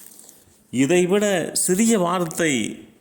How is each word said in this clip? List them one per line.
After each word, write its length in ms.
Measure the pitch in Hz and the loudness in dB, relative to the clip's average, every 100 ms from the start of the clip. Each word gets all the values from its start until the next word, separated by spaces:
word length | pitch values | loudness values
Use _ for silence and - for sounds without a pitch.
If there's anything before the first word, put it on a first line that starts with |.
| - - - - _ _ _ | -20 -20 -20 -20 _ _ _
இதைவிட 800 | 120 139 180 180 208 208 185 - | -2 2 2 2 0 0 0 -2
சிறிய 460 | - - 185 226 226 | -4 -2 2 2 2
வார்த்தை 540 | 170 185 170 165 165 127 104 - - _ | 0 -2 -4 -2 0 0 -4 -8 -16 _